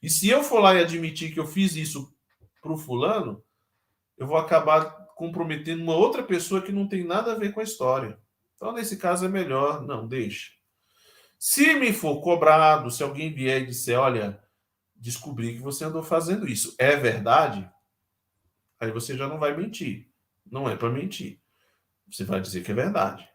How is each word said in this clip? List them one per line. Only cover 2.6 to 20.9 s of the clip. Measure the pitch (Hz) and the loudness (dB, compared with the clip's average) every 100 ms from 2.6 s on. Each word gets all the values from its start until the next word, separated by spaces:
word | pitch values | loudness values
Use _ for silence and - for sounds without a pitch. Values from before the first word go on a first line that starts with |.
pro | 147 156 | -8 -8
fulano, | 151 123 151 214 143 98 _ _ _ _ _ _ _ _ | -4 -2 0 0 -4 -10 _ _ _ _ _ _ _ _
eu | |
vou | 131 156 | -2 -2
acabar | 156 160 147 156 156 - - - | 4 2 6 4 2 -10 -20 -12
comprometendo | 170 170 165 151 156 165 | -10 -6 -6 -6 -6 -6
uma | 165 160 | 0 4
outra | 226 - | 4 2
pessoa | - 180 170 190 | -2 -2 -2 -4
que | 190 | -2
não | 196 196 | -4 -2
tem | 190 | -4
nada | 170 185 233 | -2 -2 -2
a | |
ver | 220 202 | -2 -4
com | 208 | -4
a | |
história. | 220 - 127 131 113 104 _ _ _ | -8 -4 0 0 -2 -12 _ _ _
Então, | _ - | _ -10
nesse | 233 220 202 | -6 -6 -4
caso, | 185 180 | 0 0
é | 185 | 0
melhor, | 196 170 131 143 151 | -2 -2 0 0 -2
não, | 131 123 113 | -8 -8 -8
deixa. | 131 107 - - _ _ _ _ _ _ _ _ _ | -6 -6 -8 -14 _ _ _ _ _ _ _ _ _
Se | - 277 302 | -2 4 4
me | 302 247 | 6 2
for | 196 160 143 | 0 -2 -2
cobrado, | 175 170 170 156 156 151 120 | 0 4 8 8 8 6 2
se | 120 | -4
alguém | 143 139 160 | -6 -4 -8
vier | 143 131 135 | -4 0 0
e | 127 | -2
disser, | 120 - 120 | -8 -2 2
"Olha, | 135 120 101 101 _ _ _ _ _ | 2 0 -4 -8 _ _ _ _ _
descobri | _ 117 120 - 123 117 | _ -12 -10 -12 -8 -8
que | 117 | -6
você | 135 139 | -10 -8
andou | 156 160 | -6 -6
fazendo | 160 165 165 202 180 | 0 0 0 -2 -2
isso, | 107 - - | -4 -6 2
é | 131 | 4
verdade?" | 147 127 110 104 135 151 107 92 _ _ _ _ _ _ _ _ _ _ _ | 6 4 0 4 6 4 -2 -10 _ _ _ _ _ _ _ _ _ _ _
Aí | 113 | -6
você | 110 117 131 | -6 -6 -6
já | 139 | -6
não | 156 | -2
vai | 151 147 | -2 -2
mentir. | 208 - - - - _ _ _ _ | -6 -8 -8 -10 -14 _ _ _ _
Não | 127 135 | -6 -6
é | 98 | -4
pra | |
mentir. | 117 | -4